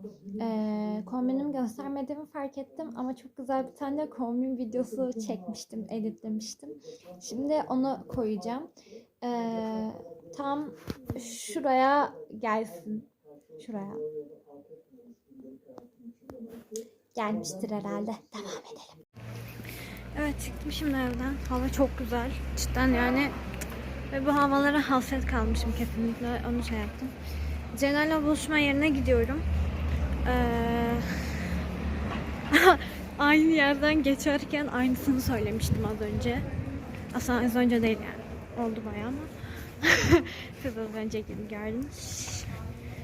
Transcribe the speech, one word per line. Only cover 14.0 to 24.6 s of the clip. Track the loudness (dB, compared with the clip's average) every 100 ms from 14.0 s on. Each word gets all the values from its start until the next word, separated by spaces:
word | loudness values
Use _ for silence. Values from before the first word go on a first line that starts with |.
| -8 -8 -12 -16 _ -20 -20 -20 _ -20 -20 -20 _ -20 -18 -20 _ -20 -20 _ -20 -20 -18 -14 -14 -16 -10 -10 -10 _ _
Gelmiştir | -4 -2 -2 -4 -6 -4
herhalde. | -4 -4 -4 -4 -6 -10
Devam | -12 -10 -10 -12
edelim. | -18 -20 -20 -20 -16 -12 -12 -12 -12 -12 -12 -12 -12 -10 -4
Evet, | -2 -2
çıktım | -6 -6 -6
şimdi | -2 0
evden. | 0 0 -2 -2 -4 -2
Hava | 0 0
çok | 4 2 2
güzel. | -2 -2 -2 -4 -4 -2
Cidden | 0 4 4
yani. | 6 4 4 2 -2 -6 -8 -8 -8 -8 -8 -4
Ve | 0 4
bu |
havalara | 6 6 6